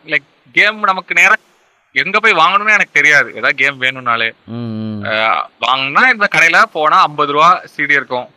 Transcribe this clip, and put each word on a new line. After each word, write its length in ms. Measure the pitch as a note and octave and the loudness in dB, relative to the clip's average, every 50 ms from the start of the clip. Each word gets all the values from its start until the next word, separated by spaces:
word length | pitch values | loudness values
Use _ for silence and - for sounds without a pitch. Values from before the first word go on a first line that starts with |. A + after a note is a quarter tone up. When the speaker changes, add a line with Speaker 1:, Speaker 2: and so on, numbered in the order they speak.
| _ | _
Speaker 1:
லைக், 180 | D#3+ D3+ D3 - _ _ _ _ B2+ | -6 -6 -6 -6 _ _ _ _ _
கேம் 280 | B2 E3 G3 G#3+ A3 G#3+ | -2 0 0 0 -2 -2
நமக்கு 340 | G#3 G3 F#3 F#3 F3+ - F3 | -2 -2 -2 -2 -6 -4 0
நேரா 200 | E3+ F3+ G3 G#3+ - _ _ _ _ _ _ _ _ _ _ | 2 2 2 2 0 _ _ _ _ _ _ _ _ _ _
எங்க 280 | - C3 C#3+ F#3 G3 G#3+ | -6 -4 -4 -2 -2 0
போய் 120 | G#3+ A3 | 0 2
வாங்கணும்னு 420 | G3 E3 D#3+ F3 F#3+ G3+ G#3 G#3+ G#3+ | 2 2 2 2 2 0 0 0 0
எனக்கு 140 | G3 F3+ - | 0 0 0
தெரியாது. 380 | - D3 D3 D3+ D3 C#3 B2 A2 | 0 2 2 4 4 4 2 0
ஏதாவது 240 | - A2 A2+ C#3 D3 | -4 -4 -4 -2 -2
கேம் 240 | C3 C3+ C#3+ C#3 B2+ | 0 -2 -2 -2 -2
வேணும்னாலே, 560 | B2+ C3 C3+ C3 B2+ A#2+ A#2 A#2 A2+ A2+ - _ _ | -4 -4 -4 -4 -4 -4 -2 -2 -2 -4 -6 _ _
Speaker 2:
ம், 80 | G#2+ A2 | -14 -12
ம். 500 | A#2+ A#2+ A2+ A2 A2 A2 A2 G#2+ G#2 G2+ | -10 -10 -8 -8 -8 -8 -8 -8 -8 -6
Speaker 1:
ஆ, 460 | G#2+ A2 A2 A2 A2+ F#2 D2 - - _ _ | -4 -2 0 0 0 0 -2 -4 -6 _ _
வாங்கினா 520 | A#2 A#2+ C3 C3+ C3+ C3+ D3+ F#3+ B3 B3+ | -2 -2 0 -2 -2 -2 0 2 2 2
இந்த 160 | B3 G#3+ G3+ G3 - | 2 0 -2 0 2
கடையில 260 | D#3+ E3 E3 E3 F#3+ A3 - | 2 2 4 4 2 2 2
போனா 300 | - E3 D3+ D3+ E3+ F#3+ | 0 -2 0 2 2 2
ஐம்பது 300 | F3 D3+ D3 D3 D3 C#3+ | 2 2 0 -2 -2 0
ரூபா 280 | C#3+ D3 D#3+ F3 F3+ - - | 2 4 4 4 4 2 -2
சி 220 | - - - C#3+ | -8 -8 -6 -2
டி 80 | C#3+ D3 | 0 0
இருக்கும். 320 | C#3 B2+ B2+ B2+ B2 B2 - _ | 0 0 -2 -6 -6 -6 -10 _